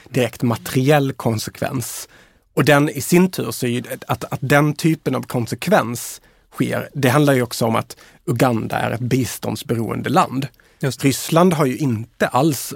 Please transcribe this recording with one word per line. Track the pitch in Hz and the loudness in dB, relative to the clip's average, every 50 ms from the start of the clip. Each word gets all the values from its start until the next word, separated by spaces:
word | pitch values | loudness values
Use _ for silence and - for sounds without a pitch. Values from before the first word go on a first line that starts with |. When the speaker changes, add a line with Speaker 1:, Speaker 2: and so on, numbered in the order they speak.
| - - | -16 -6
Speaker 1:
direkt | - 131 120 113 - - | -2 -2 -2 -2 -2 -2
materiell | 127 120 113 - - - - 131 131 143 156 147 139 135 - | -2 -2 -2 -2 -4 -2 -2 2 4 4 4 4 2 0 -4
konsekvens. | - - 120 110 107 - - - - - - - - 120 - - - - - - - _ _ _ _ _ _ _ | -4 -2 -2 -2 -2 -4 -8 -8 -8 -6 -6 -4 -6 -6 -8 -10 -14 -14 -16 -20 -20 _ _ _ _ _ _ _
Och | 160 135 | 0 4
den | 147 147 143 147 151 | 4 6 4 4 2
i | - 143 | -2 -4
sin | - - 175 175 185 185 | 0 4 4 6 6 4
tur | - - 123 127 | 2 -4 -6 -6
så | - - 131 | -6 -4 -4
är | 120 | -2
ju | 120 120 117 - 131 120 - | -2 -4 -6 -8 -12 -10 -6
att, | - 131 - - | -6 -6 -6 -6
att | - 143 - | -8 -6 -6
den | 139 127 147 143 151 151 147 | 0 2 4 4 4 2 0
typen | - - 160 160 151 - 147 131 | 0 0 0 0 0 -2 -4 -4
av | 117 | -4
konsekvens | - - - 123 117 - 120 - - 175 202 160 117 117 120 - - - - - _ _ _ _ _ _ - | -4 -4 -4 -4 -4 -4 -6 -6 0 2 2 2 2 0 -4 -8 -10 -12 -14 -16 _ _ _ _ _ _ -4
sker, | - 135 120 120 117 - - - | -2 -2 -2 -2 -4 -6 -6 -4
det | 143 131 123 | 0 2 4
handlar | 127 151 151 143 135 | 4 4 4 4 2
ju | 127 | 2
också | 120 117 - - 123 | 0 -2 -2 -2 0
om | 113 113 | 0 0
att | 110 113 - - - - - - _ _ | -2 -4 -6 -12 -20 -20 -20 -20 _ _
Uganda | - 123 117 139 127 117 107 - - - | -4 0 2 2 2 2 0 -2 -4 -4
är | 113 117 117 | -4 -2 -4
ett | 117 117 | -4 -4
biståndsberoende | 123 113 127 131 120 - - - - 113 110 - - - 117 113 110 - - - - 120 | -2 0 0 0 0 -2 -6 -8 -6 -6 -6 -6 -4 -4 -4 -2 -2 -4 -4 -4 -4 0
land. | 131 185 170 - 120 135 139 - - _ _ _ _ _ | 2 2 2 0 -2 -6 -6 -6 -10 _ _ _ _ _
Speaker 2:
Just. | - 135 - - - | -4 -4 -2 0 0
Speaker 1:
Ryssland | 139 120 - - - 156 165 180 190 160 | 0 0 0 -2 2 4 4 6 6 4
har | 147 151 | 2 0
ju | 131 127 | 0 0
inte | - 151 131 113 104 117 - _ - 208 | -2 -2 -2 -2 -2 -6 -10 _ -4 -2
alls | - - 123 147 165 135 - - - - | 0 2 2 2 2 0 -2 -6 -10 -12